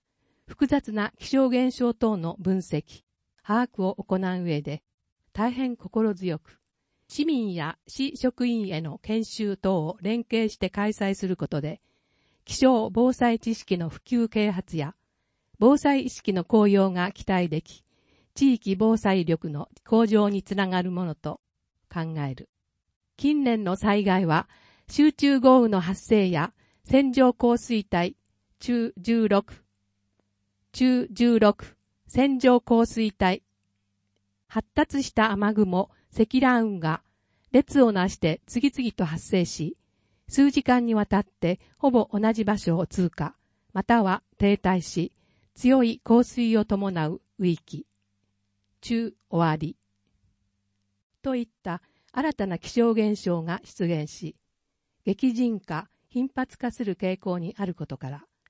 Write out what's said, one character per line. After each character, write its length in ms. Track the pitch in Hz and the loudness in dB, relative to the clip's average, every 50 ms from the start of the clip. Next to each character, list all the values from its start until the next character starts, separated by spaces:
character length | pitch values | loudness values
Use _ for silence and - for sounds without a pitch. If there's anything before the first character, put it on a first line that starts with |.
| _ _ _ _ _ _ _ _ _ | _ _ _ _ _ _ _ _ _
複 200 | - - - 285 | -16 -6 -2 -2
雑 260 | 254 294 277 - 226 | 0 0 -2 -2 -4
な 200 | 214 214 208 - - - | -6 -6 -6 -6 -8 -12
気 120 | - - | -8 -2
象 180 | - 269 269 254 | 0 2 2 2
現 280 | 247 247 254 254 - | 2 0 0 -2 -2
象 160 | - 247 240 | -2 -2 -2
等 240 | 226 - 240 220 214 | -2 0 -2 -2 0
の 200 | 180 160 165 - - | -2 -4 -6 -8 -4
分 200 | 170 190 190 190 | -2 -2 -2 -2
析、 440 | 175 - - 147 - _ - - _ _ _ _ _ _ _ _ | -4 -4 -6 -6 -6 _ -16 -20 _ _ _ _ _ _ _ _
把 240 | _ - 208 233 247 | _ -2 0 0 0
握 160 | 247 _ - 185 | -2 _ -4 -4
を 100 | 185 202 | -4 -4
行 200 | - 190 - 190 | -6 -6 -4 -4
う 260 | 190 190 185 185 180 | -2 -2 -2 -4 -4
上 200 | 175 170 151 147 | -4 -2 -4 -4
で、 200 | 147 147 147 151 _ _ _ _ _ _ _ _ _ _ | -4 -6 -10 -12 _ _ _ _ _ _ _ _ _ _
大 200 | - 202 214 247 | -6 -4 -4 -2
変 240 | 247 254 269 247 240 | -2 -4 -4 -6 -6
心 380 | - - 185 - 220 220 220 202 | -8 -10 -6 -2 -2 0 0 -2
強 240 | 175 185 180 156 151 | -4 -6 -6 -6 -6
く、 220 | _ _ _ _ _ _ _ _ _ _ _ _ _ - | _ _ _ _ _ _ _ _ _ _ _ _ _ -8
市 160 | - - 294 | -6 -4 -2
民 280 | 330 302 247 226 202 | 0 -2 -2 -2 -4
や 260 | 180 170 143 160 170 - _ | -6 -6 -8 -8 -10 -12 _
市 300 | - - - 269 277 - | -14 -8 -6 -6 -6 -4
職 300 | - - 254 - - 247 | -4 -4 -4 -2 -2 -2
員 220 | 240 240 226 208 185 | -2 -2 -2 -4 -4
へ 120 | 175 156 | -6 -6
の 180 | 165 151 - - | -8 -8 -12 -12
研 260 | - - 214 226 220 | -8 -6 -4 -4 -4
修 320 | - - - 214 202 196 | -6 -6 -6 -4 -4 -4
等 240 | - - 190 190 170 | -2 -2 -2 0 0
を 160 | 151 160 185 - | -2 -4 -6 -6
連 240 | 175 202 226 240 226 - | -6 -4 -4 -4 -4 -4
携 200 | 226 226 220 208 | -2 -2 -2 -2
し 80 | - | -4
て 140 | - 190 180 | -6 -8 -6
開 220 | - 202 202 214 | -4 -4 -4 -4
催 220 | 214 - 202 196 196 | -4 -2 -4 -4 -4
す 120 | - - | -4 -4
る 100 | 185 185 | -4 -4
こ 120 | - - - | -4 -6 -6
と 120 | 170 147 | -6 -6
で、 200 | 147 151 165 - _ _ _ _ _ _ _ _ _ _ _ _ _ | -6 -6 -10 -12 _ _ _ _ _ _ _ _ _ _ _ _ _
気 140 | - - - | -12 -2 2
象 300 | 269 262 254 226 220 214 | 4 4 4 2 0 -2
防 220 | 190 226 247 254 | 0 2 2 2
災 260 | 254 - 254 240 226 220 | 2 2 0 0 0 0
知 160 | - 226 226 | -2 -6 -6
識 240 | - - - 190 175 | -6 -6 -4 -4 -4
の 100 | 170 160 | -4 -6
普 120 | - - - | -10 -12 -8
及 240 | - 247 240 233 220 | -4 -2 0 0 0
啓 220 | - 220 208 208 | 0 0 0 0
発 260 | 185 180 - - - | -2 -4 -8 -8 -6
や、 180 | 151 139 156 - _ _ _ _ _ _ _ _ _ _ _ _ - | -6 -6 -8 -10 _ _ _ _ _ _ _ _ _ _ _ _ 2
防 180 | 208 247 285 | 4 4 4
災 300 | 285 - 285 277 269 - | 4 4 2 2 0 -2
意 40 | 254 | -4
識 220 | - - - 214 | -10 -8 -6 -4
の 120 | 190 180 170 | -4 -4 -2
向 240 | - - 220 208 202 | 2 2 4 4 6
上 220 | 196 196 190 190 | 4 4 2 2
が 220 | 180 180 180 190 | 0 -2 -4 -4
期 120 | - - - | -6 -8 -4
待 220 | - 190 180 180 160 | -2 0 0 0 -2
で 140 | 151 160 | -4 -6
き、 220 | - - - - _ _ _ _ _ _ _ _ _ _ _ | -8 -10 -16 -20 _ _ _ _ _ _ _ _ _ _ _
地 200 | - 277 277 247 | 2 2 2 2
域 220 | 220 - 196 190 | 2 0 -2 0
防 200 | 185 220 220 226 | 2 2 2 2
災 280 | 220 - 202 190 190 170 | 2 2 0 0 0 0
力 260 | 160 165 - - 160 | 0 -2 -2 -4 -6
の 180 | 147 143 - - _ _ _ | -10 -10 -12 -14 _ _ _
向 220 | - 220 226 233 | 0 2 2 4
上 220 | 208 220 208 208 202 | 4 4 2 2 2
に 140 | 202 196 | 0 -4
つ 120 | 190 - 196 | -6 -4 -4
な 120 | 202 196 | -2 -2
が 140 | 185 185 180 | -2 -2 -2
る 100 | 180 185 | -2 -2
も 140 | 180 180 185 | -4 -4 -6
の 100 | 165 151 | -6 -6
と 260 | - - 151 - - _ _ _ _ _ _ _ _ _ _ | -8 -8 -10 -10 -12 _ _ _ _ _ _ _ _ _ _
考 260 | - 175 160 160 160 151 143 | -8 -8 -8 -6 -6 -6 -6
え 80 | 139 127 | -6 -8
る。 140 | - 156 _ _ _ _ _ _ _ _ _ _ _ _ _ _ | -10 -16 _ _ _ _ _ _ _ _ _ _ _ _ _ _
近 280 | - - 285 302 294 277 | -2 0 0 0 2 2
年 200 | 240 233 220 208 | 0 0 0 0
の 120 | 180 185 | -2 -2
災 280 | - - 214 202 208 196 | 0 0 2 2 2 2
害 200 | 196 185 185 190 | 2 2 2 2
は、 240 | 160 156 170 - _ _ _ _ _ _ _ _ - | 2 0 0 -2 _ _ _ _ _ _ _ _ -4
集 240 | - - 294 302 | 2 4 4 4
中 260 | - - 294 285 277 262 | 4 2 2 2 4 6
豪 200 | 233 262 262 262 | 6 6 6 6
雨 100 | 240 220 | 6 4
の 120 | 208 185 | 2 0
発 220 | 165 175 196 - | 0 -2 -6 -6
生 280 | - - 233 214 196 185 | -2 2 2 4 4 2
や、 220 | 175 147 160 - - _ _ _ _ _ _ | 0 -2 -2 -4 -8 _ _ _ _ _ _
線 280 | - - 269 277 262 | 2 2 4 4 4
状 200 | 240 269 262 247 | 4 4 4 4
降 240 | 240 - - 240 240 | 4 2 2 2 2
水 300 | 240 - - 233 214 196 _ | 0 -2 -2 -4 -4 -2 _
帯、 240 | - 175 175 185 - _ _ _ _ _ _ _ _ _ | -2 -2 -2 -2 -4 _ _ _ _ _ _ _ _ _
中 340 | - - 240 233 226 - - | -6 -2 -2 -2 -2 -4 -6
十 320 | 185 175 226 233 233 220 202 | -6 -4 -2 0 2 2 2
六、 360 | 202 202 208 - - - _ _ _ _ _ _ _ _ _ _ _ _ _ _ _ _ _ _ _ _ _ _ | 2 0 0 -2 -10 -20 _ _ _ _ _ _ _ _ _ _ _ _ _ _ _ _ _ _ _ _ _ _
中 340 | - - 254 254 254 247 - - | -4 0 2 2 2 2 0 -2
十 260 | 190 - 240 240 233 220 | -2 0 2 4 4 6
六、 380 | 214 208 208 - - - - _ _ _ _ _ _ - | 4 4 2 0 -6 -20 -20 _ _ _ _ _ _ -4
線 320 | - 247 269 277 269 254 | 0 2 2 2 2 2
状 200 | 269 254 247 240 | 4 4 4 4
降 260 | - - 240 226 233 | 4 2 2 2 2
水 280 | 226 - 226 226 214 - - | 2 0 -2 -4 -2 -2 0
帯、 240 | 196 185 190 - - _ _ _ _ _ _ _ _ _ _ _ _ _ _ _ _ _ _ _ _ _ | 0 0 0 -2 -6 _ _ _ _ _ _ _ _ _ _ _ _ _ _ _ _ _ _ _ _ _
発 200 | - 220 - _ - | -6 -6 -6 _ 0
達 300 | 294 311 - - 277 262 | 0 0 0 -2 -4 -6
し 80 | - | -2
た 180 | - 233 214 226 | 0 0 0 0
雨 240 | 202 196 208 208 214 | 0 0 0 0 2
雲、 360 | 214 208 185 175 185 196 - _ _ _ _ | 2 2 2 2 -2 -2 -4 _ _ _ _
積 300 | - - 220 - - 262 | -2 0 0 2 2 2
乱 240 | 262 254 247 233 226 | 4 4 4 2 0
雲 160 | 214 202 175 | -2 -4 -4
が 220 | 160 156 160 - _ _ _ _ _ _ _ _ _ _ | -4 -4 -4 -6 _ _ _ _ _ _ _ _ _ _
列 300 | - 254 - - - 285 254 | 2 2 2 4 4 4 4
を 80 | 226 | 6
な 160 | 202 190 180 - | 4 2 0 -2
し 80 | - | -2
て 240 | - - 160 156 - _ | -2 -2 -2 -2 -2 _
次 260 | - - 240 254 277 - | -8 -4 -2 -2 -2 -2
々 160 | - 247 220 | -2 -6 -6
と 140 | - - 185 | -4 -4 -4
発 240 | 151 160 160 - - | -4 -4 -8 -6 -2
生 160 | 190 185 170 | 0 0 0
し、 320 | - - - 151 165 - - _ _ _ _ _ _ _ _ _ | -2 -4 -6 -8 -8 -8 -12 _ _ _ _ _ _ _ _ _
数 240 | - - 269 277 285 | -2 2 2 4 4
時 140 | - 294 - | 2 0 0
間 220 | - 247 247 240 | 2 2 2 2
に 100 | 233 226 | 0 0
わ 100 | 214 208 | 0 0
た 140 | - 208 190 | 0 0 -2
っ 40 | - | -2
て 360 | _ _ _ - 165 - - _ _ _ _ | _ _ _ -2 -2 -2 -4 _ _ _ _
ほ 140 | - 277 | 0 2
ぼ 160 | 247 233 214 - | 4 2 2 0
同 200 | - 202 220 220 | -2 -2 0 0
じ 120 | 220 226 208 | 0 0 0
場 140 | 202 214 196 | -2 -2 -2
所 180 | - 180 165 | -2 -2 -2
を 100 | 175 170 | -2 -2
通 240 | - - 202 180 165 | -4 -2 -2 -2 -2
過、 260 | - - 151 - - _ _ _ _ _ _ _ | -4 -6 -10 -10 -10 _ _ _ _ _ _ _
ま 120 | - 190 196 | -8 -4 0
た 180 | - 233 233 | 2 2 2
は 220 | 202 190 185 - - _ _ - | 2 0 -2 -4 -6 _ _ 0
停 180 | 202 202 202 | 2 2 2
滞 240 | - - 185 185 180 | 2 0 0 0 -2
し、 320 | 160 - - 165 165 - - _ _ _ _ _ _ _ _ | -2 -4 -6 -6 -6 -6 -8 _ _ _ _ _ _ _ _
強 300 | - - 247 269 262 240 | 0 2 4 4 4 4
い 160 | 226 226 - | 2 -2 -4
降 220 | - - 226 240 247 | 0 2 4 4 4
水 320 | - - 247 233 226 220 | 2 -2 -2 0 2 2
を 80 | 214 214 | 2 0
伴 440 | 220 208 196 202 196 185 170 156 151 | 0 -2 -2 -2 -4 -4 -4 -4 -4
う 120 | 175 - _ _ _ - | -6 -8 _ _ _ -2
雨 120 | 190 180 | -2 -2
域、 360 | 170 - _ - - 247 - _ _ _ _ _ _ _ _ _ _ _ _ _ _ _ _ _ _ _ | -2 -2 _ -12 -16 -16 -16 _ _ _ _ _ _ _ _ _ _ _ _ _ _ _ _ _ _ _
中 340 | - - 233 226 233 220 - _ _ _ | -6 -4 -4 -2 -2 -4 -8 _ _ _
終 220 | - 170 170 160 | -2 0 2 0
わ 40 | 156 | 0
り 220 | 151 156 - - _ _ _ _ _ _ _ _ _ _ _ _ _ _ _ _ _ _ _ _ _ _ _ _ _ _ _ _ _ | -2 -4 -8 -10 _ _ _ _ _ _ _ _ _ _ _ _ _ _ _ _ _ _ _ _ _ _ _ _ _ _ _ _ _
と 140 | - 277 262 | -6 -4 -4
い 60 | 240 | -4
っ 60 | 233 - _ _ | -6 -8 _ _
た 200 | - 185 170 180 _ _ _ _ _ _ | -10 -10 -10 -10 _ _ _ _ _ _
新 200 | - 254 294 311 | -6 -4 -4 -4
た 140 | 285 - 202 | -2 -4 -4
な 120 | 180 175 165 | -4 -6 -8
気 140 | - - | -8 -4
象 180 | - 240 233 233 | 0 0 2 2
現 320 | 226 220 214 214 214 - | 2 2 0 0 -2 -2
象 200 | - 185 175 165 | -2 -4 -4 -4
が 180 | 160 170 175 - - | -4 -6 -8 -10 -10
出 200 | - - - 185 | -12 -8 -4 -4
現 260 | 170 170 156 151 156 | -2 -2 -4 -4 -8
し、 240 | - - 180 156 - _ _ _ _ _ _ _ _ _ _ _ _ _ - | -12 -14 -14 -16 -16 _ _ _ _ _ _ _ _ _ _ _ _ _ -6
激 240 | - 196 - - 254 | -4 -2 0 0 0
甚 320 | 226 233 247 240 226 190 - | 0 0 0 -2 -2 -4 -6
化、 240 | - 165 156 208 - _ _ _ _ | -8 -10 -10 -10 -12 _ _ _ _
頻 200 | - 247 262 262 - | -6 -6 -6 -4 -4
発 240 | 262 262 - - - | -6 -6 -6 -8 -8
化 120 | - 240 | -8 -8
す 140 | - - 240 | -6 -6 -6
る 120 | 202 180 | -6 -6
傾 220 | - 202 185 185 185 | -4 -4 -4 -4 -4
向 200 | - 190 180 180 | -6 -6 -6 -6
に 160 | 165 175 - - | -6 -8 -8 -6
あ 60 | 202 | -6
る 100 | 180 170 | -6 -6
こ 120 | - 147 | -8 -10
と 100 | - 139 | -12 -12
か 140 | - 135 131 | -12 -12 -12
ら、 140 | 139 143 - _ _ _ _ | -12 -14 -16 _ _ _ _